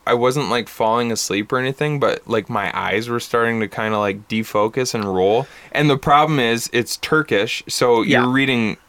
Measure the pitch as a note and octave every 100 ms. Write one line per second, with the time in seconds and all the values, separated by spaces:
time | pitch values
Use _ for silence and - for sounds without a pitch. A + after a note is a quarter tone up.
0 | - A#2+ B2 C3+ A#2 A#2+ A2 - A2 A#2
1 | A#2+ A2 - G2 G#2 C3 C3 C3+ D3+ D3
2 | A#2 - - A2+ F#2+ A2+ G2 - F#2 G2
3 | A#2 A#2+ - A#2 A#2 A2+ G#2 - A2 G#2+
4 | G#2 G2+ G#2 A2 A2 G#2+ G#2+ C3 B2+ A#2
5 | G2+ F#2 F#2+ A2+ C#3 - - - D3 C#3
6 | - C#3+ D3+ D3 A#2 A#2 - A#2+ A2+ -
7 | - D#3 D3 G#2 A2+ - - - B2+ A#2
8 | A2 C3 B2 C3 C3+ B2 A2 -